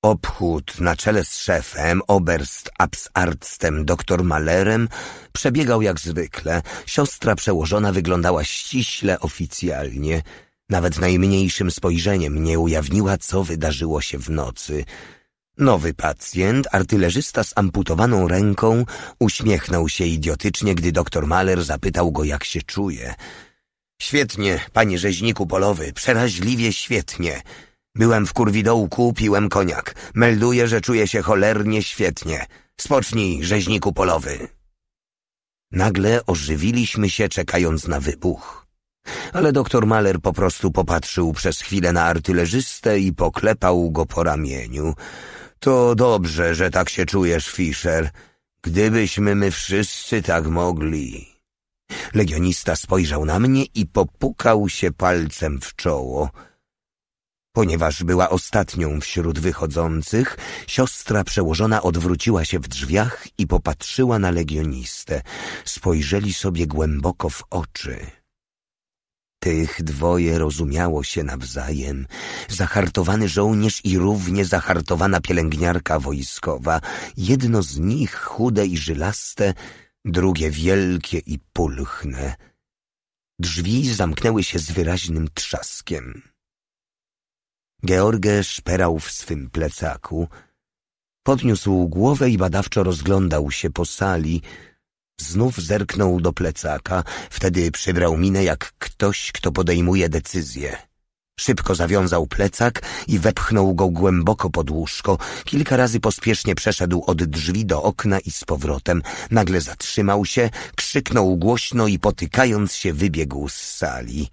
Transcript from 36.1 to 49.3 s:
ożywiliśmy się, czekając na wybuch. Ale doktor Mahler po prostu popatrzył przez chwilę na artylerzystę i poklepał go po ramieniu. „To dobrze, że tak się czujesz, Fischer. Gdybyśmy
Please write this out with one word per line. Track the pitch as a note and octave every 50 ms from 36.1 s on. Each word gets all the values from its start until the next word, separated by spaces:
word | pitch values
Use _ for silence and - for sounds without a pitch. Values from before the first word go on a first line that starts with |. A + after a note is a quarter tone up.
| A#2 A#2+ -
ożywiliśmy | - F2+ D#2+ C#2+ D2 D#2 D2+ D2+ G#2 A#2+ A#2+ A#2 G#2+ - A2 G#2 G2
się, | - - A2 F#2
czekając | - - F2+ - - F2 F2+ E2 D#2+ D#2 D2 F2
na | D2+ C#2
wybuch. | C#2 C#2+ C#2 - - F2+ D#2 - - - - - _ _ _ _ _ _ _ _ _ - - - - - -
Ale | F3+ D#3+ D3+ C#3
doktor | C#3+ A#2+ - - B2+ A2
Mahler | G#2+ A2+ A2 G#2 G2 F#2 F2
po | - G2 E2
prostu | - F#2+ F#2 - - - F#2+
popatrzył | D#2 - F2+ E2 F2 E2 - - - - F2 E2 D#2+
przez | - - F#2+ D#2 -
chwilę | - - F#2+ G2 F2 F2 F2
na | F2 E2
artylerzystę | E2+ E2+ E2 D2+ - F#2 F2 E2+ E2 F#2 B2+ C3 - - - - A2+ G#2+ G2
i | F#2+ F#2+ E2+
poklepał | - F2+ E2 - - - A2 A2 - - F#2 F2+ F2+ F2 E2+
go | D#2 D#2+ D#2+
po | - - E2 E2+
ramieniu. | E2+ D2+ D2+ D#2 C2+ C2+ C2 A#1+ A1 B1 C#2+ D2+ D#2+ D2+ - - - - - - - - - - - _ _
„To | - C#3 C3 B2+ B2 A#2+ A#2+
dobrze, | G#2+ B2+ B2 A2+ G2+ F2+ E2+ D2+ D#2+ F2 E2+ E2+
że | D#2+ F#2 F#2
tak | D#2 F2+ F2+ -
się | - - F2+
czujesz, | D#2+ - G2 F#2 F2 E2+ D#2+ D2+ -
Fischer. | - - F#2 D#2+ D2 - - F2+ D#2+ E2 D#2+ D2 - - - _ _ _ _ _ _ _ -
Gdybyśmy | E2+ E2 F#2+ G#2+ A2 A2 A2+ A2 F#2+ - G#2 G#2 G#2